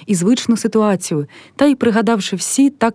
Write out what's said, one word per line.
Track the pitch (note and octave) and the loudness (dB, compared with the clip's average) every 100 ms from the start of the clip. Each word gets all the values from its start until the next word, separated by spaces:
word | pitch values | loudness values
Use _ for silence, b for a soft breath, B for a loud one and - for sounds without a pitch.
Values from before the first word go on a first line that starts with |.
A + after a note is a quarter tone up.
| - | -4
і | |
звичну | F3+ F3+ B3 - A3+ | -2 0 0 0 -2
ситуацію, | A3+ A3 G#3+ F3+ - D#3 D3 B B - | 0 0 0 0 -2 -6 -6 B B 0
та | D4 | 2
й | |
пригадавши | C4 A3+ G#3+ A3 A3+ - F#3 | 2 0 2 0 0 -2 -6
всі | - - C#4 | -2 2 0
так | - A#3 | 2 -2